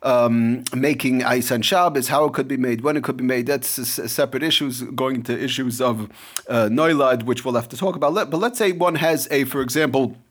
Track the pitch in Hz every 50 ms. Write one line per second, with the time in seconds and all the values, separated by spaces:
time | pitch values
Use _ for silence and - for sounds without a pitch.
0 | - 135 127 123 120 120 117 117 113 113 120 127 123 - - 127 131 147 147 -
1 | - 135 127 127 123 - 123 127 120 - 131 117 110 - 196 180 180 175 151 139
2 | 120 - 147 143 151 147 - - 135 131 139 131 127 127 120 120 117 147 151 151
3 | 127 - 131 123 127 127 131 123 120 131 143 131 - - - - 123 - - -
4 | - 113 - - 143 123 - 131 147 160 160 - 151 139 123 120 123 - - 131
5 | 131 131 131 123 113 - 123 95 110 131 123 - 135 127 117 113 127 127 117 110
6 | 107 101 - - - - - - - - 120 117 110 104 110 135 156 165 160 143
7 | 139 131 127 120 110 120 123 120 - 135 123 117 117 - - - 190 196 175 165
8 | 147 143 160 208 196 139 156 160 202 240 240 - 226 196 180 165 175 180 165 151
9 | 165 160 160 143 - - 147 139 139 131 - 143 131 123 - 147 156 139 120 135
10 | 131 120 - - _ _